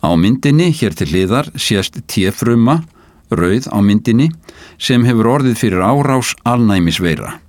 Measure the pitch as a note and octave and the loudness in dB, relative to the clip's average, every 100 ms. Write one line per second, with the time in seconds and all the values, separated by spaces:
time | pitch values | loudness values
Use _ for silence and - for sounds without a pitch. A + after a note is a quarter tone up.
0 | D#2+ E2 F#2 B2+ D3 D3 E3+ D#3 G#2+ - | 0 2 2 0 2 2 2 0 -4 -2
1 | D#2+ F2 F#2 A#2+ - - - G#2 F#2+ - | -2 0 0 -2 -4 -8 -2 -2 -2 -8
2 | - - F#2 - A#2 A#2 A#2 D#3+ D#3+ _ | -8 -2 -2 -2 0 2 2 0 -4 _
3 | - _ _ A2 F2 G#2+ - G#2 G2+ G#2 | -20 _ _ -2 0 0 -2 0 2 2
4 | A2+ A2+ D#3 D#3+ - - - - - B2 | 2 2 0 -2 -18 -20 -20 -12 -2 0
5 | A#2+ A#2 A2 C#3 C3 A2+ A2+ F#2 F#2 C3+ | 2 2 2 2 0 0 0 0 2 2
6 | C#3 C3 A#2 - A#2+ A#2+ A2+ G2 E2+ D#2+ | 2 0 -2 -6 -2 0 2 2 0 0
7 | F2+ D2+ G1+ - | -2 -2 -6 -14